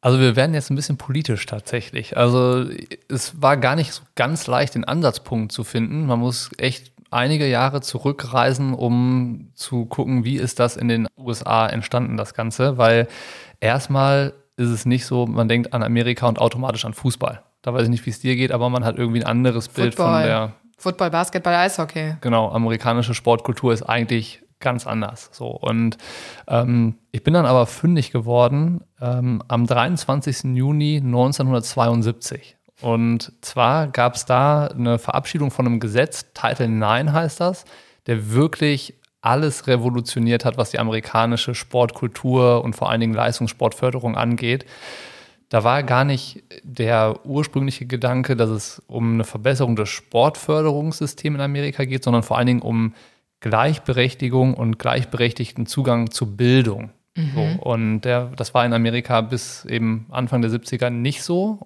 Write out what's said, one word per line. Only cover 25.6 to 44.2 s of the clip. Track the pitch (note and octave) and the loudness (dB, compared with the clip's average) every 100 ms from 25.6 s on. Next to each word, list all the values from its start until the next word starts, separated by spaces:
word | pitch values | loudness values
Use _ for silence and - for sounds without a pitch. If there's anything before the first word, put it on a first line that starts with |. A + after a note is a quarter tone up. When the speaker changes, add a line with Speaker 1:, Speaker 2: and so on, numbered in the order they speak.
| - A2+ A#2 A2+ - - - - - | -2 2 0 -2 -12 -16 -16 -18 -2
Speaker 1:
ähm, | A#2+ B2 A#2+ A#2 A2+ _ | 0 2 2 2 0 _
ich | A2+ | -4
bin | - | 2
dann | E3+ D3 | 4 6
aber | B2+ A#2 | 4 4
fündig | - E3 E3+ C3 | 2 2 2 2
geworden, | B2 A2+ A#2+ A#2+ C#3+ D#3+ E3+ - _ | -2 0 4 4 4 0 -2 -6 _
ähm, | B2 B2 B2 A#2 - | -4 0 0 -2 -2
am | A#2+ A#2 | 0 2
dreiundzwanzigsten | B2+ B2+ F3 - C3+ C#3 C3 C3+ | 2 2 0 0 -2 0 -4 -2
Juni | B2+ C3 D3+ D3 D3+ | 0 0 2 2 0
neunzehnhundertzweiundsiebzig. | C3 B2 B2+ C#3+ C3 B2+ A2 - A#2 A#2 A2 A#2 - - - _ _ _ | 0 2 2 2 0 0 -2 0 2 4 0 -2 -8 -12 -14 _ _ _
Und | A#2+ A2+ A#2 A#2 - _ | -2 0 2 0 -4 _
zwar | - - A#2+ D3 D3+ | -12 2 2 4 0
gab's | B2+ A#2+ - - | 0 0 0 0
da | B2+ C#3 D3 D3 | 2 4 2 0
eine | - A#2+ A#2 | -2 0 0
Verabschiedung | - - - E3 C#3+ | 0 -4 -2 -2 -4
von | - B2 | 0 0
einem | A#2 | 0
Gesetz, | A2 G#2+ D3+ - - | 0 0 0 -2 -14
Title | - A2 - A#2+ | -6 -4 0 0
nine | A2 G#2+ A#2 D3+ | 2 2 2 2
heißt | D3+ E3 - | 0 0 -2
das, | F3 F#3 - - - _ - | -2 -2 -10 -20 -20 _ -4
der | A#2 G#2 | -4 0
wirklich | A2+ D#3 - D3+ C#3 - - _ _ | 2 2 2 0 0 -4 -18 _ _
alles | A2+ B2+ D#3 C3+ - | 0 2 0 -2 0
revolutioniert | B2 A#2+ A#2+ A#2+ - A#2 A#2+ | 2 2 -2 -4 0 2 2
hat, | B2+ B2 | 0 -2
was | A2+ | -2
die | A#2 | -2
amerikanische | A2+ A2 - A2+ A#2 A#2 - A#2+ | -2 -2 -2 0 2 0 -2 -6
Sportkultur | - B2+ A#2+ - B2 - C3 B2+ B2 A#2+ | -4 0 0 0 -6 -4 0 4 6 4
und | A#2 G#2+ | 0 -4
vor | - | -2
allen | A2+ | 0
Dingen | A2+ | 0
Leistungssportförderung | A2 A#2 A#2 A#2 - A#2 - B2+ B2+ A#2+ | 2 0 0 -4 -2 -4 0 -2 -2 -4
angeht. | A#2+ | -2